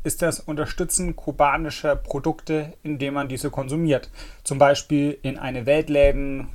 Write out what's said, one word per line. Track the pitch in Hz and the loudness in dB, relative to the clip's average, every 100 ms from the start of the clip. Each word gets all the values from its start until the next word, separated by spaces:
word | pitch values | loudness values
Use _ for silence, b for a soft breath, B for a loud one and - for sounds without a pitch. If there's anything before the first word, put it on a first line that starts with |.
ist | 156 - | -6 -2
das | 165 160 | -2 -2
Unterstützen | - 151 151 - 170 - 180 - | -6 -6 -4 -4 -2 -2 -2 -4
kubanischer | - 135 143 147 156 - 151 135 | -4 2 2 2 -2 -2 -2 0
Produkte, | - 143 156 156 - 156 151 - | -2 -4 -2 -4 -4 -4 -4 -10
indem | 151 143 139 143 | -8 -6 -4 -4
man | 139 | -4
diese | 131 147 | -6 -6
konsumiert. | 139 131 156 165 131 - B B B - | -6 -4 0 2 2 0 B B B -4
Zum | 139 | 6
Beispiel | 143 143 - 151 143 143 | 6 6 2 0 0 -2
in | 135 131 | -6 -6
eine | 135 127 117 | -6 -2 2
Weltläden, | 151 156 143 143 135 139 135 131 | 2 4 6 6 6 0 -4 -6